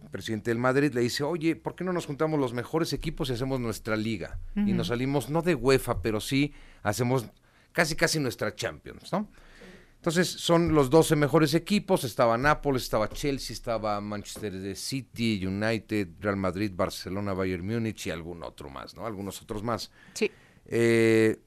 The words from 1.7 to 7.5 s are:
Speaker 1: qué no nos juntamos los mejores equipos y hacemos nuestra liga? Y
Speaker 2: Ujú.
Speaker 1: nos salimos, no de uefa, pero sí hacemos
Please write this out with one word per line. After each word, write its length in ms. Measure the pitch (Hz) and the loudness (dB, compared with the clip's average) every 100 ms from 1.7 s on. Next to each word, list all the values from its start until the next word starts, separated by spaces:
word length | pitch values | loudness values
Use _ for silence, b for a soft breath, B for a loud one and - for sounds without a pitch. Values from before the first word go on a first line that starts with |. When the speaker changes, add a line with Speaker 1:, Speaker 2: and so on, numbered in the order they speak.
Speaker 1:
qué 100 | - | -6
no 80 | 180 | -4
nos 140 | 175 - | -4 -4
juntamos 340 | 139 156 156 | -2 0 2
los 140 | 131 | 0
mejores 400 | 120 113 160 160 | -2 -2 -2 -2
equipos 380 | 139 160 151 139 | -2 -4 -4 -4
y 20 | |
hacemos 260 | 117 135 135 | -2 -2 -2
nuestra 360 | 117 101 - 110 | -2 -4 -4 -2
liga? 440 | 110 104 73 - - 202 | 0 -2 -6 -8 -6 -2
Y 40 | |
Speaker 2:
Ujú. 120 | 202 | 2
Speaker 1:
nos 140 | 190 - | 2 0
salimos, 420 | 120 135 143 139 | -2 0 0 0
no 100 | 156 | -2
de 140 | 165 143 | 0 2
uefa, 480 | 123 131 - 95 | 4 4 4 -2
pero 180 | 87 107 | 0 -2
sí 320 | - 135 143 b b b | 0 0 0 b b b
hacemos 420 | - 104 123 131 107 - b | -2 0 2 0 -2 -14 b